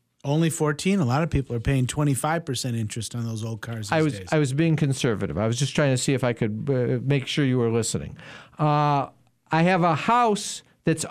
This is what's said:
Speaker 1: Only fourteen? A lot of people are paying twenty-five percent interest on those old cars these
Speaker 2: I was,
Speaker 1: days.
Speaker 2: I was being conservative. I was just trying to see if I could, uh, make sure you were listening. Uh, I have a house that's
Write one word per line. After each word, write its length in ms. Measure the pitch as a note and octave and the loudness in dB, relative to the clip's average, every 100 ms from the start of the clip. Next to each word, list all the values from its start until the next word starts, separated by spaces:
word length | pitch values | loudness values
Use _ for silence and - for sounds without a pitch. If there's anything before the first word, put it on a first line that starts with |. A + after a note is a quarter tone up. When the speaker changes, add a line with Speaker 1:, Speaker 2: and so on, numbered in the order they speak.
| _ _ | _ _
Speaker 1:
Only 260 | C#3+ D3+ E3 | -2 0 0
fourteen? 480 | - D3+ D3+ F#3+ G3 | 0 -2 0 0 0
A 60 | |
lot 180 | B2 C3+ | 2 0
of 80 | E3 | 0
people 240 | C#3 C3 A#2+ | -2 -2 -4
are 40 | |
paying 260 | B2 C3+ B2+ | 0 0 0
twenty-five 600 | D3 D3 C3 D3+ E3+ E3 | 0 0 0 0 -2 -2
percent 280 | A#2+ B2+ | -6 -4
interest 400 | A#2 G#2+ A#2 G#2+ | -4 -4 -6 -8
on 100 | A#2+ | -6
those 200 | A2+ A2 | -6 -6
old 160 | A2+ A2 | -6 -8
cars 280 | - A2+ G2+ | -8 -8 -2
these 40 | |
Speaker 2:
I 100 | D#3+ | 2
was, 160 | D#3 G#2 | 2 -2
Speaker 1:
days. 100 | F#2 | -2
Speaker 2:
I 60 | D#3 | 0
was 140 | C#3 | 2
being 240 | C#3 E3 D#3 | 2 2 2
conservative. 600 | C#3+ C3 B2+ G2+ - D#2+ | 2 0 0 0 -2 0
I 100 | A2 | 0
was 120 | A#2 | 0
just 160 | C#3 | -2
trying 180 | - C#3+ | 2 2
to 60 | B2+ | 2
see 160 | - | 0
if 100 | C3 | 0
I 80 | B2 | 0
could, 360 | - A2+ G#2+ C#3 | 0 -2 -2 -2
uh, 300 | C3 B2 B2+ | 0 0 0
make 220 | C3 C#3+ - | 0 0 0
sure 180 | - | 0
you 140 | C3+ B2+ | 2 2
were 120 | A#2 | 2
listening. 460 | A2+ G#2+ E2+ D2 - - - - - | 0 0 -4 -6 -14 -18 -20 -12 -2
Uh, 500 | D3+ D3 D3 C#3+ B2+ - _ _ - | 2 2 2 2 -2 -8 _ _ -2
I 120 | D#3+ | 2
have 200 | F3 F#3 | 4 4
a 120 | F3 | 4
house 680 | D3 - A#3+ A#3 G#3 - - - _ | 2 2 4 4 0 -4 -12 -16 _
that's 200 | - D#3+ - | -2 -2 0